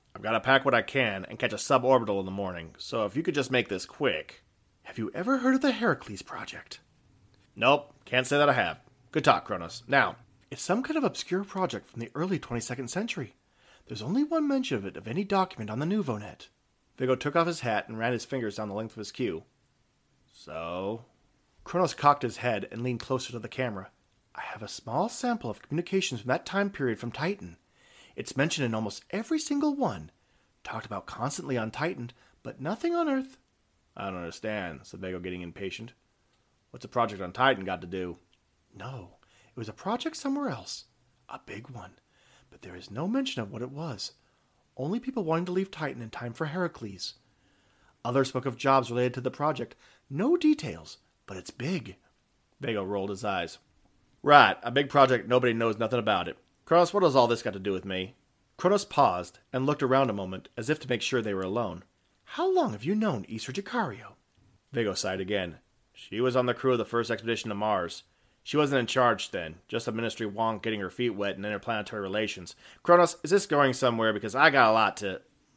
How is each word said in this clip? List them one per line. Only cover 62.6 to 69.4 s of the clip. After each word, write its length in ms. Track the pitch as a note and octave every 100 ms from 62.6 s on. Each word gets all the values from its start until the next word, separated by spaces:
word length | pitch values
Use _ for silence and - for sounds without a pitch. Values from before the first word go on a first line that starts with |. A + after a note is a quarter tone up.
| C4+
have 100 | G#2
you 100 | B2+
known 320 | G#3+ G#3+ B2 -
Isra 280 | A2+ -
Jacario?" 600 | C#3+ G3 B3 F3+ G2+ - - _ _ _ _ _
Vago 220 | B2+ G#2+
sighed 280 | F#2 G2 F#2+
again. 380 | F#2+ G#2 F2+ D#2+ _ _ _
"She 300 | - - G2+
was 140 | B2+ B2
on 100 | B2
the 80 |
crew 200 | A#2+ C3+
of 40 | A#2+
the 80 | G#2
first 240 | A#2 A2+
expedition 400 | A2 A2+ A2+ A2+
to 60 | G2+
Mars. 480 | G#2+ G2+ F2 - - _ _ _
She 120 | - D3+
wasn't 240 | D3 C3+
in 80 | A2+
charge 440 | C3+ B2 G#2+ -
then, 280 | F#2+